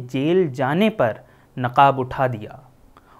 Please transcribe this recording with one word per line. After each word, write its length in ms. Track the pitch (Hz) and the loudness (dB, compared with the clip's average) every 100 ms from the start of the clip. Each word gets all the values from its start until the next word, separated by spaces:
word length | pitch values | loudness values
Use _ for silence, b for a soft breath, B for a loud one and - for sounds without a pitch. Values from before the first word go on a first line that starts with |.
| 123 | -2
जेल 440 | 135 147 185 170 | -2 0 2 0
जाने 380 | 131 127 160 220 | -2 -2 0 0
पर 280 | 220 123 - b b b - | 2 -2 -2 b b b -8
नकाब 420 | 123 127 139 131 | -2 4 4 4
उठा 280 | 127 - 131 | -2 -2 -2
दिया 320 | 113 104 - - _ - b b | -4 -10 -18 -20 _ -20 b b